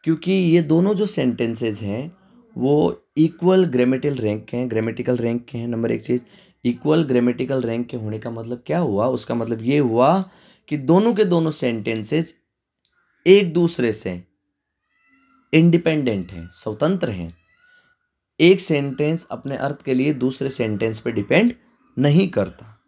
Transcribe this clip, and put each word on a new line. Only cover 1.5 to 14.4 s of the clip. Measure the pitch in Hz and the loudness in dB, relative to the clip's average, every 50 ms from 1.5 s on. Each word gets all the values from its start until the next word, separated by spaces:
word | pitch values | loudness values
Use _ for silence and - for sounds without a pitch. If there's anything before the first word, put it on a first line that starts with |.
| 117 110 120 113 104 101 | -2 -4 -4 -4 -4 -4
हैं | 110 101 101 117 139 170 - _ _ _ _ _ _ _ _ | -6 -6 -6 -6 -8 -10 -16 _ _ _ _ _ _ _ _
वो | - 120 135 147 151 165 180 175 - _ _ _ | -4 0 2 2 2 2 0 -2 -6 _ _ _
इक्वल | 147 160 160 - - 170 180 185 190 185 | 2 2 2 2 0 2 4 4 4 4
ग्रामेटिकल | 160 123 123 123 127 131 127 135 147 139 | 2 2 2 2 2 0 0 -2 -4 -2
रैंक | 127 110 107 107 110 110 | -2 -2 -2 -2 -4 -6
के | - - | -8 -6
हैं, | 120 127 123 | -6 -4 -2
ग्रामेटिकल | 110 110 110 113 113 120 123 - 127 | -2 -2 -2 -2 -6 -4 -2 -2 -2
रैंक | 120 117 117 117 120 117 | -2 -2 -2 -4 -4 -6
के | - - 117 | -8 -10 -10
हैं। | 117 120 | -8 -6
नंबर | 120 113 117 117 | -6 -4 -2 -2
एक | 117 113 | -4 -4
चीज़, | - - 127 123 - _ - - _ _ _ _ - | -2 -4 -4 -4 -4 _ -20 -20 _ _ _ _ -4
इक्वल | 120 120 117 - 147 156 165 160 | -4 -4 -2 -2 0 0 0 2
ग्रामेटिकल | 131 127 123 120 123 120 120 131 127 135 131 | 2 0 2 2 0 -2 -2 -4 -4 -4 -4
रैंक | 120 117 113 117 120 120 | -2 -4 -4 -6 -6 -8
के | - | -8
होने | 120 110 107 107 110 | -10 -8 -8 -8 -8
का | - 117 | -10 -10
मतलब | 117 113 113 113 123 120 _ | -10 -10 -10 -10 -12 -12 _
क्या | - 151 175 | -4 -2 -2
हुआ? | 170 127 98 98 110 | -2 0 0 0 0
उसका | 131 127 120 - - 120 | 0 -2 -4 -6 -6 -6
मतलब | 120 117 113 117 113 | -4 -4 -4 -6 -4
ये | 110 120 143 147 | -2 0 0 2
हुआ | 143 120 113 117 127 143 175 196 190 185 _ - - - _ _ _ - | 2 2 2 4 4 4 4 2 0 -6 _ -20 -20 -20 _ _ _ -8
कि | 151 | -8
दोनों | 143 131 127 165 190 214 233 233 | -4 2 4 4 4 4 2 2
के | 202 214 | 2 2
दोनों | 180 180 165 165 160 | 2 2 0 0 -2
सेंटेंसेस | 151 - - 123 117 113 104 120 113 110 104 - 147 160 170 - - _ _ _ _ _ _ _ _ _ _ _ _ _ _ _ _ _ _ | -4 -2 -2 -2 -2 -2 -4 -4 -6 -6 -4 -4 -4 -4 -4 -4 -12 _ _ _ _ _ _ _ _ _ _ _ _ _ _ _ _ _ _
एक | 170 190 202 202 170 | 8 8 8 8 4
दूसरे | 156 175 170 165 - - 123 113 | 0 2 0 0 0 0 -2 -2
से | 104 - - 95 90 87 - _ _ _ | -2 -4 -6 -10 -10 -10 -14 _ _ _